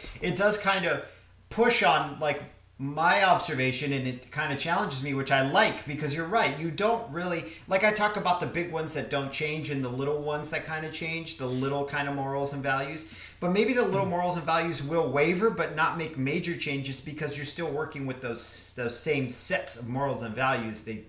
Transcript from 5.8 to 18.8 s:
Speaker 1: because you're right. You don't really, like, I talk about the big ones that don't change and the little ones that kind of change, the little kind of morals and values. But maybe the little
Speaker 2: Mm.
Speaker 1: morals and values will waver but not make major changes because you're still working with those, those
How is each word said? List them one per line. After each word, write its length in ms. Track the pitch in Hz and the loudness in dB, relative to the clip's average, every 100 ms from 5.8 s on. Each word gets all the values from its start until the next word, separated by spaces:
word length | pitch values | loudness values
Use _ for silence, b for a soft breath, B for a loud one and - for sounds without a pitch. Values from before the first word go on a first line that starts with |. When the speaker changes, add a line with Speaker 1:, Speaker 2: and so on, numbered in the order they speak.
| - | -6
Speaker 1:
because 260 | 143 151 | -4 -2
you're 120 | 151 165 | -2 0
right. 300 | 226 156 143 | 2 2 0
You 100 | 165 | -4
don't 380 | 151 214 233 - | 2 2 2 -2
really, 360 | 160 175 170 - B - | -4 -2 -2 -4 B -2
like, 160 | 190 214 | 4 4
I 60 | |
talk 240 | 214 208 208 | 4 2 2
about 240 | 180 180 | 2 2
the 40 | 139 | 0
big 240 | 170 170 | -2 -2
ones 240 | 160 156 147 | -2 -2 -4
that 140 | 113 | -2
don't 220 | 143 135 | -2 -2
change 380 | - 151 156 135 | -4 -2 -2 -2
and 120 | 139 | -2
the 40 | 127 | -2
little 320 | 127 139 151 | -2 0 0
ones 280 | 147 147 151 | 0 -2 -2
that 160 | 156 - | -4 -4
kind 200 | 160 156 | -6 -6
of 60 | |
change, 440 | - 160 165 165 - | -6 -4 -4 -6 -6
the 80 | 127 | -2
little 380 | 127 135 143 143 | 0 0 0 -2
kind 240 | 147 139 | -2 -2
of 60 | 139 | -2
morals 360 | 135 139 143 | -2 -2 -2
and 100 | 143 | -2
values. 440 | 135 139 147 156 - B B B | 0 0 -2 -6 -10 B B B
But 120 | 175 | 2
maybe 200 | 196 240 | 4 4
the 100 | 247 202 | 4 4
little 200 | 190 190 | 2 2
Speaker 2:
Mm. 40 | |
Speaker 1:
morals 260 | 175 180 175 | 2 0 0
and 100 | 151 | 2
values 380 | 165 170 143 | 2 2 -2
will 260 | 135 165 143 | 0 2 2
waver 400 | 139 160 180 220 | 4 4 4 2
but 240 | 170 156 151 | 2 -2 2
not 220 | 165 165 | 0 0
make 200 | 156 135 | -4 -2
major 400 | 135 165 165 143 | 0 0 -2 -4
changes 420 | 151 139 135 131 | -2 -4 -4 -8
because 380 | 151 - 147 147 | -10 -6 -6 -4
you're 80 | 143 | -8
still 240 | - 165 | -6 -4
working 360 | 143 151 143 135 | -2 -4 -4 -6
with 160 | 127 | -4
those, 520 | 123 113 - - - | -6 -6 -6 -8 -10
those 240 | - | -6